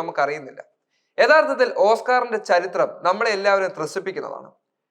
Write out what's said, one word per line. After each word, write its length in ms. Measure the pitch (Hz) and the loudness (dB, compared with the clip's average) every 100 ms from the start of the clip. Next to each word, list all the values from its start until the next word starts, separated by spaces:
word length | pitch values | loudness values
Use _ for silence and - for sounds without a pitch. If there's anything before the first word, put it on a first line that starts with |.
നമുക്കറിയുന്നില്ല. 600 | 165 - 143 151 131 - - _ _ _ _ - | -4 -2 -2 -4 -12 -18 -20 _ _ _ _ 2
യഥാർത്ഥത്തിൽ 460 | - 311 294 254 240 - 196 | 4 6 4 2 0 2 2
ഓസ്കാറിന്റെ 540 | 226 240 247 240 214 - | 2 2 0 0 -4 0
ചരിത്രം 400 | 180 185 175 147 - 170 | 0 0 -2 -2 -2 -2
നമ്മളെ 240 | 202 233 202 | 0 0 0
എല്ലാവരും 360 | 202 196 185 156 | 2 2 0 -4
ത്രസിപ്പിക്കുന്നതാണ്. 760 | 156 190 175 165 107 - - _ _ _ _ | -8 -6 -8 -8 -10 -12 -18 _ _ _ _